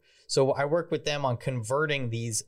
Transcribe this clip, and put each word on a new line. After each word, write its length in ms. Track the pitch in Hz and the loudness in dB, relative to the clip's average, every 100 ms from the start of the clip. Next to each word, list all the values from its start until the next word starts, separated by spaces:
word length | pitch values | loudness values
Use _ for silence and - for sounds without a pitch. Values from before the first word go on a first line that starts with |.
| _ _ - | _ _ -2
So 260 | 147 135 | 2 4
I 120 | - | 2
work 260 | 143 170 165 | 2 0 0
with 120 | 151 | -2
them 200 | - 147 139 | -2 0 0
on 100 | 120 | 0
converting 720 | - 127 110 135 156 143 123 | -2 -4 -2 0 2 0 -2
these 340 | 117 117 110 | -2 -2 -4